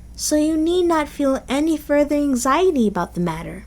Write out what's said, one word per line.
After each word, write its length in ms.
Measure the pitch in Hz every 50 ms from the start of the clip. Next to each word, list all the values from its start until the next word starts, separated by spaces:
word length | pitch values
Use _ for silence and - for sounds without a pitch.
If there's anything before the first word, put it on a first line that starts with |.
| - - -
so 200 | - - - 302
you 220 | 302 302 311 320 311
need 260 | 311 330 349 359 359
not 240 | 339 339 320 294 294
feel 360 | - - 285 269 269 262 - -
any 300 | 233 277 302 330 320 294
further 380 | 294 - 294 285 294 285 294
anxiety 720 | 294 294 285 269 240 233 269 262 311 381 381 349 277 226 208
about 260 | 190 185 170 170 -
the 80 | -
matter. 440 | 175 170 160 160 165 160 160 190 -